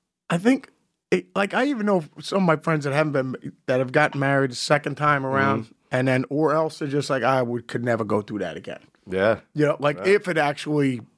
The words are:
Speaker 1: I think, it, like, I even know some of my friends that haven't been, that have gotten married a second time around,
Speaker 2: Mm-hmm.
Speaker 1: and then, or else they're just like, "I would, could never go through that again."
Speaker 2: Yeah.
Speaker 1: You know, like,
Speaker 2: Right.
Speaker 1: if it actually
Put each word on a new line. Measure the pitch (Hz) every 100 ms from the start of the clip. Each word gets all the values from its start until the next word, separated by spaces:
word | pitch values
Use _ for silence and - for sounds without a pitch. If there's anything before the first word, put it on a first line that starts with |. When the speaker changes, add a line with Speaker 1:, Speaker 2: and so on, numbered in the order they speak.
| _ _ -
Speaker 1:
I | 170
think, | 226 269 - _ _ _ -
it, | 185 -
like, | 190 202
I | 202 285
even | 233 208
know | 185 147 -
some | - 196
of | 175
my | 156
friends | 165 156
that | 139
haven't | 143 156
been, | 139 131 - - - -
that | 127
have | 127
gotten | 147 151 139
married | 139 139 135
a |
second | 120 - 147 147 139
time | 147 139 135
around, | 135 139 135
Speaker 2:
Mm-hmm. | 113 _ -
Speaker 1:
and | 127 131
then, | 127 -
or | 143 151
else | 156 156 -
they're | 147
just | 143 139
like, | 131
"I | 120 131
would, | 120 120 -
could | 123
never | 120 113
go | 104 107
through | 101 104
that | 87 80
again." | - - _ _ -
Speaker 2:
Yeah. | 92 107 98 _
Speaker 1:
You | 147 147
know, | 156
like, | 143 92
Speaker 2:
Right. | 180
Speaker 1:
if | 202 185
it | 156
actually | 147 - 151 147 135 123 -